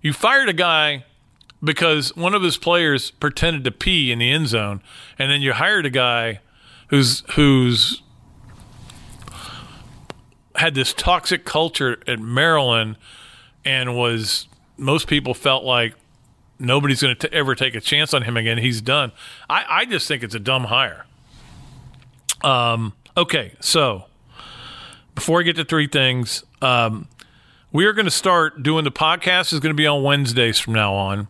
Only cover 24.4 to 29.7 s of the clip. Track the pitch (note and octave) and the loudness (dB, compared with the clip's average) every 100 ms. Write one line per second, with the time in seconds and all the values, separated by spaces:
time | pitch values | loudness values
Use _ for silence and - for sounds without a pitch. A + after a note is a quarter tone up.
24.4 | - - - - - - _ - - E3+ | -20 -20 -20 -20 -20 -20 _ -8 0 2
25.4 | E3+ E3 D#3 D#3+ D3 D3 C3 B2+ A#2 - | 2 -2 -2 0 0 2 2 0 -4 -6
26.4 | - _ C3 A#2+ A2+ G#2+ - - - _ | -10 _ 0 2 0 -2 -10 -20 -20 _
27.4 | _ _ _ D3 G3+ G#3+ G3 - G3 F3 | _ _ _ 2 2 2 0 0 2 2
28.4 | D#3 D3+ C3+ D#3+ D3 - D#3+ F3 - F3+ | 2 -2 -2 0 -2 0 0 0 2 0
29.4 | F#3 D#3 D#3 | 0 0 0